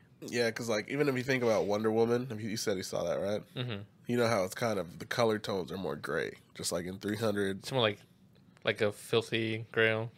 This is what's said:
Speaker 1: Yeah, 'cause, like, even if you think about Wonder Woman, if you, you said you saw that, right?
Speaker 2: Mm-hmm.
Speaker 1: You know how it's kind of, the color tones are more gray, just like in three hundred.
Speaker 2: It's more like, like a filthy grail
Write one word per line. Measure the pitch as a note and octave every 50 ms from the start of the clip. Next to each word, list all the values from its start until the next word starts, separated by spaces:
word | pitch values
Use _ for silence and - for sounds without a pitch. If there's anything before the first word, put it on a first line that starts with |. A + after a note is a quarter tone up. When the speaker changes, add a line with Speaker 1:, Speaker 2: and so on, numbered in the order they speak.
| - - - -
Speaker 1:
Yeah, | - A#2 - A#2+ A#2+ A2+
'cause, | A2+ - B2 A2+
like, | A2 G#2+ G2+ -
even | C3+ C#3 D3+ C#3+
if | C3
you | B2+
think | A#2+ C#3 C3+ B2+
about | A#2+ A#2 G#2+ F#2+ E2
Wonder | F#2+ G2+ G#2+ A2 A2
Woman, | A2 A2+ A#2 A#2 A#2+ A#2+ B2+ C3
if | A2 G#2
you, | A2+ A2
you | G2
said | A2 - A2 G2+ F#2
you |
saw | F#2+ - - G2 F2
that, | E2+ D#2 C2+
right? | F2 G2+ G#2+ G#2 - - -
Speaker 2:
Mm-hmm. | C3 B2 B2 A2 G2+ G#2+ - _ - -
Speaker 1:
You | - A#2+
know | A#2+ A#2+
how | A2+ A#2 G#2 F2+
it's | F#2+ -
kind | - B2 A2+ G#2+ G2
of, | F2 E2+ F2+ -
the | -
color | - - - A#2 A2+ A2 G#2
tones | - - G#2+ F#2+ E2+ -
are | E2
more | G2 F#2 D2+ D2
gray, | D2 - C#2 D2 E2 A#1+ G1+ - - - - -
just | - F2 -
like | E2+ F2 F2
in | F2+ F#2+ G#2
three | - G2+ G#2+ G#2
hundred. | A#2 G#2+ G2+ G2+ G2+ F#2+ G2 G2
Speaker 2:
It's | - -
more | C3+ C3
like, | A#2 G#2+ G#2 - - - - _ - - - - - - - - -
like | - G#2 -
a | A2+ G#2
filthy | G#2 - - - - A#2 A2 - A#2+ A2+ A2+ A2 A2 A2 A2+ -
grail | - A#2 A2+ A2 A2 A2 A2+ A#2 -